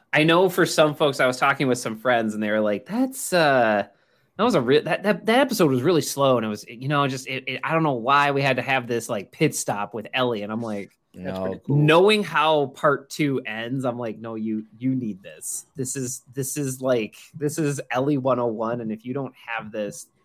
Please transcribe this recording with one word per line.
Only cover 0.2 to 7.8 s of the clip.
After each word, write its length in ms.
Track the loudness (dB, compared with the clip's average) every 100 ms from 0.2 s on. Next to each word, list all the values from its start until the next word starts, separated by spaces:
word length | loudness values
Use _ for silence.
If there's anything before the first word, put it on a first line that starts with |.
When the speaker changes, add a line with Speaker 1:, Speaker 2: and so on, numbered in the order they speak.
Speaker 1:
know 240 | 4 6 4
for 180 | 2 2
some 280 | 4 2
folks, 260 | 4 0 2
I 60 | 0
was 100 | 2
talking 280 | 0 2 0
with 100 | 0
some 180 | -4 -4
friends 380 | 0 2 0
and 80 | -2
they 80 | 0
were 100 | 2
like, 260 | 2 -2 -4
"That's, 460 | -2 -2 -4 -2
uh, 540 | 2 4 6 4 4 0 _ _ _ _ -2
that 80 |
was 100 | 2
a 60 | 2
re-, 200 | 4 2
that, 220 | 2 -2
that, 220 | 0 -2 2
that 120 | 2
episode 300 | 2 2 2
was 120 | 4
really 200 | 2 2
slow." 340 | 0 2 4 4
And 80 | 0
it 20 |
was, 160 | -6 -10
you 200 | -10 -2
know, 180 | 0 0
just, 180 | -2 -8
it, 160 | -10 -8
it, 140 | -6
I 80 | -2
don't 100 | 0